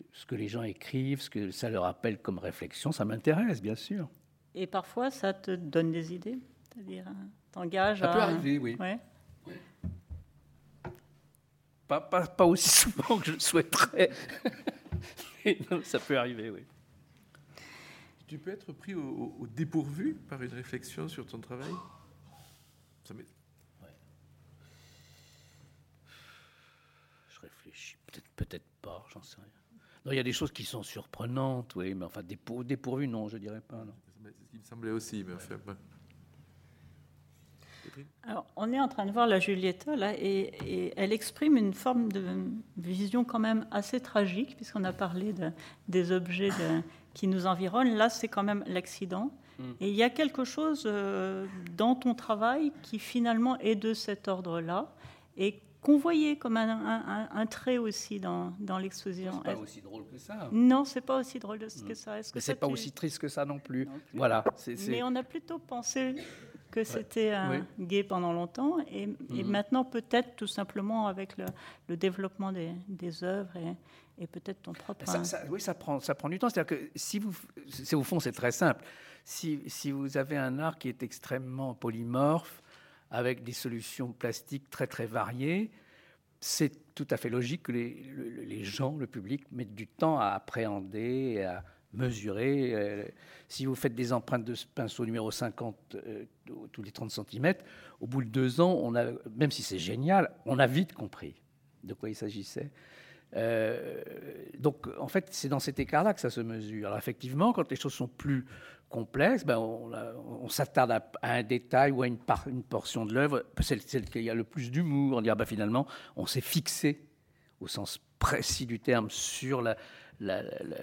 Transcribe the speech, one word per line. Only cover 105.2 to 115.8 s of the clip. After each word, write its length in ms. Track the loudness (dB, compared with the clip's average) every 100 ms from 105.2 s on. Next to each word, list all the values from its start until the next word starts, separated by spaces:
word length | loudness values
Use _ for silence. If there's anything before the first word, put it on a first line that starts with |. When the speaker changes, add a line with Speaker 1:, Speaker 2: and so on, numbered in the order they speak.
| 0
Speaker 1:
c'est 180 | -4 0
dans 100 | 0
cet 200 | 0 -2
écart-là 340 | 2 4 4
que 80 | 2
ça 80 | 0
se 100 | -2
mesure. 480 | -4 -4 -6 -6 -4
Alors, 100 | -4
effectivement, 540 | -4 -6 -2 4 6
quand 180 | 4 0
les 60 | -2
choses 180 | -4
sont 140 | -4 -6
plus 380 | -4 0 0 -2 -12 -18 -20 -10
complexes, 560 | -6 -4 2 4 4 2
ben, 120 | 0
on, 360 | 0 -4 -8
on, 500 | -10 -10 -10 -10 -10
on 60 | -4
s'attarde 420 | -2 2 4 6
à, 200 | 4 0 -4
à 140 | 0 2
un 80 |
détail 480 | 2 0 4 6 6
ou 100 | 6
à 60 | 2
une 100 | 0
par-, 300 | 0 0 0
une 120 | -6
portion 420 | -2 -4 -2 -4 0
de 80 |
l'œuvre, 320 | 2 4 2 0 0
celle, 200 | 2 0
celle 220 | 0 -4 -2
qui 200 | -4 -2
a 40 |
le 100 | -2
plus 260 | -2 -4 -2
d'humour. 480 | 0 2 4 4 4
On 40 |
dit, 80 | 4
ah 60 | 4
ben, 100 | 2
finalement, 420 | 0 2 2